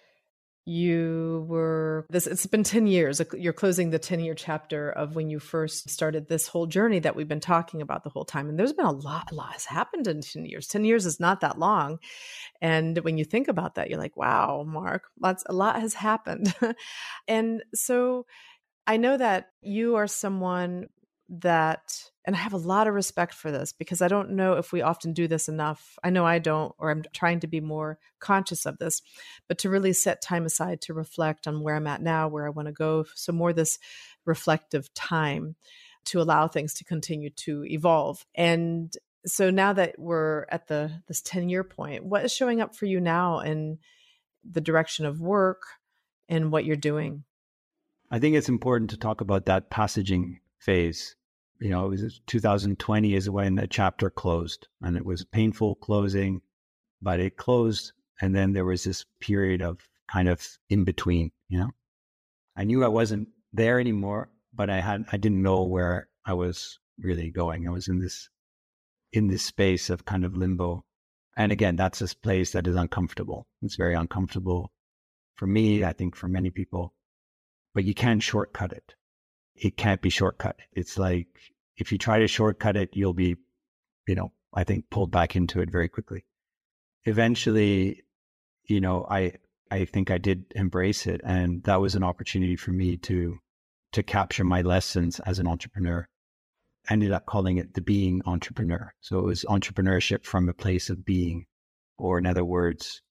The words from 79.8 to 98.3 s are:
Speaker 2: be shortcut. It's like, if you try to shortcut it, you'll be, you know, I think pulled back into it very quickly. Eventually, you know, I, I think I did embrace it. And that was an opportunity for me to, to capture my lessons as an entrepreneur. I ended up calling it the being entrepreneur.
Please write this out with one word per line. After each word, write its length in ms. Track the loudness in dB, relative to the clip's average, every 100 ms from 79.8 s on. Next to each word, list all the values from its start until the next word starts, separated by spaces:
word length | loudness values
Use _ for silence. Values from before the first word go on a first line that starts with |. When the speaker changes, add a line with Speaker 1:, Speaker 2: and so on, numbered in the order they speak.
| 2 2
Speaker 2:
be 80 | 2
shortcut. 460 | 2 2 0 -6 -6 -8
It's 260 | -8 -6 -2
like, 300 | 0 0 -4 _ -20 _ _ -10
if 120 | -4
you 60 | -2
try 220 | 2 4
to 100 | 4
shortcut 480 | 4 2 2 0 2
it, 140 | 0
you'll 220 | 0 0
be, 220 | 2 2 0 _ _ _ _ _ _ -4
you 80 |
know, 180 | -2 -4 -10 _
I 120 | -2
think 260 | 0 -2 -2
pulled 200 | -2 0
back 240 | 2 2
into 260 | 2 0 0
it 100 | -2
very 180 | 0 -2
quickly. 380 | -4 -10 -12 -14 _ _ _ _ _ _ _
Eventually, 1000 | 0 4 4 2 2 4 6 4 2 -2 _ _ _ _ _ _
you 180 | -2 0
know, 240 | 2 0 0
I, 240 | 0 0 -4 _ _ _
I 160 | -4 -2
think 240 | 0 0
I 80 | 2
did 260 | 2 0 -2
embrace 520 | -2 0 2 0 0 -2
it. 160 | -4
And 380 | 0 2 2 0
that 160 | 0 2
was 140 | 2
an 80 | 2
opportunity 540 | 0 -2 -4 0 0 0
for 160 | -2
me 260 | 0 0 -2
to, 400 | -2 -2 -2 -6 -14 _ _ _ _
to 100 | -4
capture 420 | 0 0 0 0
my 160 | 2 2
lessons 600 | 4 2 2 0 0 -2
as 180 | -4 -2
an 80 | -2
entrepreneur. 600 | -2 -6 -4 -2 -2 -6 _ _ _ _ _ _ _ -2
I 40 |
ended 200 | 2 2
up 120 | 0
calling 320 | -2 0 2 0
it 160 | 0
the 80 | -4
being 400 | 0 2 2 0
entrepreneur. 640 | 0